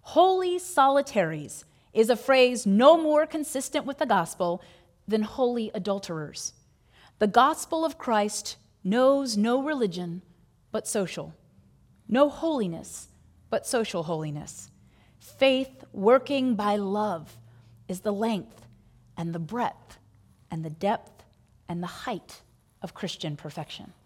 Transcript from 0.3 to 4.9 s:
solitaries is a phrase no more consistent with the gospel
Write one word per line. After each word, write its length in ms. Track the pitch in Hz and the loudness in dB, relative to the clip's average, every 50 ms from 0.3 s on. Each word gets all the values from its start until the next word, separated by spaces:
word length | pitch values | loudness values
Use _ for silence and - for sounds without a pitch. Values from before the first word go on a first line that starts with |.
| 381 370 370 359 359 359 | 4 2 0 -2 -4 -4
solitaries 1040 | 359 - - - 277 277 277 285 277 - - 214 180 160 160 151 147 117 - - - _ _ _ _ _ _ | -6 -4 2 4 4 4 4 2 0 0 -2 -2 -2 -2 -4 -8 -10 -12 -16 -18 -20 _ _ _ _ _ _
is 180 | 190 226 220 | 2 4 4
a 60 | 240 | 2
phrase 500 | 226 233 - 269 262 254 247 247 226 - | -2 2 4 6 6 6 6 4 0 0
no 300 | 202 196 208 247 285 330 | 2 4 8 8 8 8
more 280 | 330 320 302 302 294 311 | 8 6 2 2 2 2
consistent 580 | 311 - 320 294 - - 302 262 - - 302 - | 0 -2 -6 -6 -4 -6 -6 -6 -4 -6 -6 -6
with 140 | 247 277 - | -6 -4 -4
the 80 | 320 | 0
gospel 560 | 247 214 190 170 160 - - 185 175 170 185 - - - - _ _ | 2 2 0 0 -2 -4 -4 -2 -2 -2 -4 -8 -18 -20 -20 _ _